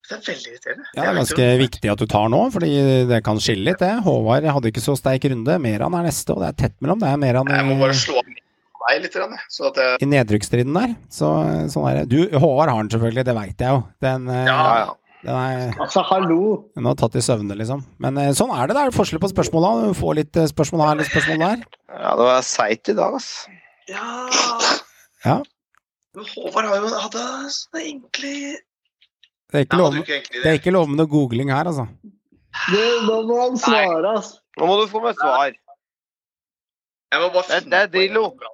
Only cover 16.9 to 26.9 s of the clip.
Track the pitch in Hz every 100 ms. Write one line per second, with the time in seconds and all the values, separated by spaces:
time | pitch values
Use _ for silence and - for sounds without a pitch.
16.9 | - 117 123 117 120 101 101 113 139 131
17.9 | _ 135 135 143 143 233 165 - 254 277
18.9 | - 196 160 190 185 156 165 180 233 226
19.9 | 185 165 151 151 170 160 147 143 170 151
20.9 | 151 147 156 151 160 170 233 - - _
21.9 | - - - 120 127 123 - 110 110 -
22.9 | 202 175 262 - - - 185 _ _ -
23.9 | 196 226 240 254 254 240 233 226 - -
24.9 | _ _ _ - 175 294 _ _ _ _
25.9 | _ _ 190 214 - - - 220 202 214